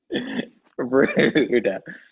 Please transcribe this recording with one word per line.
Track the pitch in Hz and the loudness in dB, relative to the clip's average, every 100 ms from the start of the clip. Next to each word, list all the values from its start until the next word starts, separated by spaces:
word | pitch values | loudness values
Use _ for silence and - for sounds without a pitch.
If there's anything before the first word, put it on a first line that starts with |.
| - | -10
<laughs> | - 247 - - _ _ - | -8 -6 -8 -8 _ _ -10
Rude. | 123 131 - - 151 156 - 120 - 127 - - _ | 0 2 4 2 2 2 2 0 0 -4 -10 -20 _